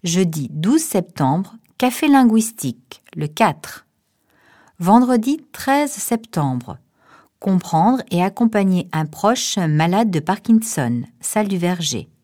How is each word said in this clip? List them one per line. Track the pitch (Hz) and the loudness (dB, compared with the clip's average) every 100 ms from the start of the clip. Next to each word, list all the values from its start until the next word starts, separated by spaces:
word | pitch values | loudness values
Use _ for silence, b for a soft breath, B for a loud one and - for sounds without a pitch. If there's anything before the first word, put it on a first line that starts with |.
Jeudi | 180 175 180 156 131 | -2 0 0 -2 -8
douze | 151 175 311 | -4 0 0
septembre, | 311 196 175 - 131 156 190 - _ _ | 0 -4 -4 -2 0 0 -4 -14 _ _
café | 254 247 311 | -2 0 4
linguistique, | 277 247 220 220 - 135 117 _ - _ 156 | 6 6 4 0 -6 -8 -8 _ -20 _ -8
le | 151 | -8
quatre. | 151 214 156 - - _ _ _ _ b b b b b _ | 0 0 0 -12 -20 _ _ _ _ b b b b b _
Vendredi | 175 226 247 247 247 311 - | 4 4 6 2 0 -4 -6
treize | - - 277 294 | -10 0 0 0
septembre, | 285 - 233 226 - 139 127 123 - _ b b b b _ | -6 -4 -4 -4 -4 -2 -4 -8 -18 _ b b b b _
comprendre | - 185 - 160 190 254 - | -2 0 0 2 2 0 -2
et | 175 | -2
accompagner | 185 190 233 214 190 185 - | -2 0 0 2 2 0 -2
un | 160 151 | -4 -4
proche | - 208 254 - - | -2 0 0 -2 -2
malade | 165 151 165 190 226 | 0 2 2 2 0
de | 165 | 0
Parkinson, | 156 196 - 220 220 - 120 120 117 _ | -2 -4 2 2 2 -4 -2 -2 -6 _
salle | - 214 208 | -4 -2 -2
du | 190 | -2
Verger. | 175 180 160 110 - _ | -2 -2 -4 -6 -10 _